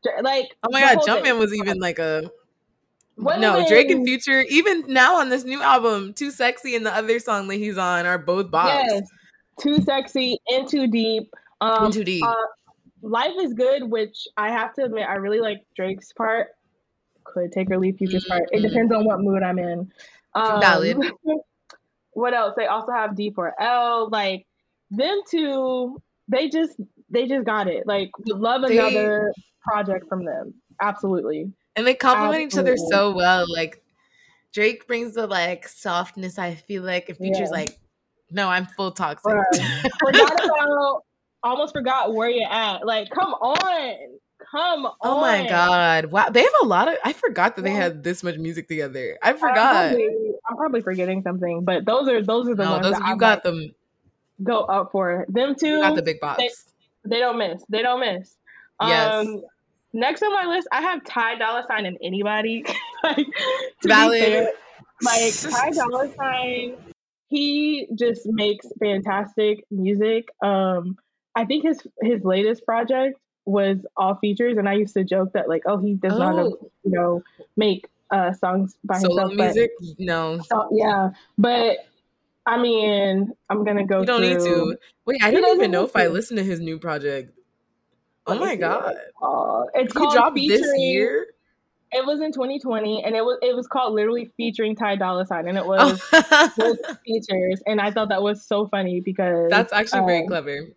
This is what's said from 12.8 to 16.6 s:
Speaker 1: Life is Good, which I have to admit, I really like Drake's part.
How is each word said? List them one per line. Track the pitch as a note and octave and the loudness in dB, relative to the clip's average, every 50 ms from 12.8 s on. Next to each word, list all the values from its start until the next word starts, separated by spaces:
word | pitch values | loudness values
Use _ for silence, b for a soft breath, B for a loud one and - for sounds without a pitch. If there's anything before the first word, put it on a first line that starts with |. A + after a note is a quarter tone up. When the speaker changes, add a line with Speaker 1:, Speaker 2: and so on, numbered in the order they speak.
| _ - _ _ - | _ -20 _ _ -8
Speaker 1:
Life | A3 A3 A3+ C4 E4+ F4 F#4 | -4 -2 -2 0 -2 -2 -4
is | F#4+ C#4+ A#3+ | -4 -4 -2
Good, | G#3+ B3+ B3+ C4+ C#4+ B3+ A#3 | 0 2 2 2 0 0 -2
which | A3 A3+ G#3+ G#3+ G#3+ - - - _ | -2 -2 -4 -4 _ -16 -18 -12 _
I | - G#3+ G#3+ | -4 -4 -2
have | A#3 A#3 A3+ A#3+ A#3 | -2 -2 -4 -6 -4
to | - C4+ | -4 -4
admit, | B3 A3 A3 G#3 - | -4 -2 -4 -4 -4
I | F#3+ | -4
really | G3 G3 G3+ G#3+ A3 | -4 -4 -2 -2 0
like | A#3 A3 G#3 G3+ _ _ _ | 0 -2 -4 -6 _ _ _
Drake's | - F#3 F#3 F#3+ G3 - - - | -8 -6 -6 -6 -8 -12 -20 -10
part. | - A3+ A3 A3 A#3 - - - _ | -4 -2 -2 0 -2 -2 -4 -8 _